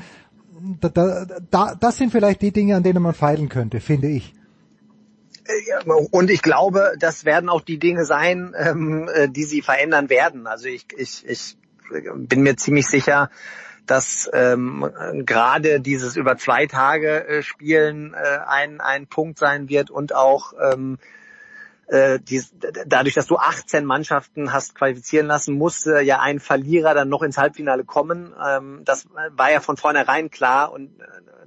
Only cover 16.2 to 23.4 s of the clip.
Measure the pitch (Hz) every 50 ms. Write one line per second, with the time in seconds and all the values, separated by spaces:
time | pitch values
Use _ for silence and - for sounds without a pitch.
16.2 | 139 131 127 127 - 135 123 123 151 151 - 127 131 139 151 156 151 156 151 156
17.2 | - 147 151 151 143 - - _ 147 147 160 156 151 151 151 151 151 151 - 156
18.2 | 151 143 143 147 151 - 139 139 143 147 151 151 - 131 135 139 143 - - -
19.2 | 156 165 151 - 156 143 143 143 143 135 143 143 139 - - 143 147 147 - 135
20.2 | 135 135 139 135 - - - - 139 135 131 131 135 131 131 131 _ - - -
21.2 | - - - - - - - - - - _ _ _ - - 135 135 135 131 131
22.2 | - - 131 131 127 - _ - - - - - - 151 143 127 131 139 - 160
23.2 | 139 - 160 -